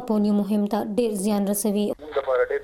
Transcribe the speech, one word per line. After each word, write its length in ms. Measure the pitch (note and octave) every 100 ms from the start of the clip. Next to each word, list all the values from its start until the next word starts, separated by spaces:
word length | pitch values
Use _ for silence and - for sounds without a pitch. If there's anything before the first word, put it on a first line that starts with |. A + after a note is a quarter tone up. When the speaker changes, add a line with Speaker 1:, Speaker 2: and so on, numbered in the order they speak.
| B3
Speaker 1:
پولیو 280 | G#3+ G#3 G#3
مهم 260 | G3 G#3 G3+ G#3+
ته 40 | A3+ G3+
ډېر 140 | A3+ G3+ G#3
زیان 220 | G3+ G3
رسوي. 320 | G#3 A3 G#3 G#3 -
Speaker 2:
موږ 120 | D4+ D3
لپاره 240 | - B2+ B2+
ډېر 100 | C#3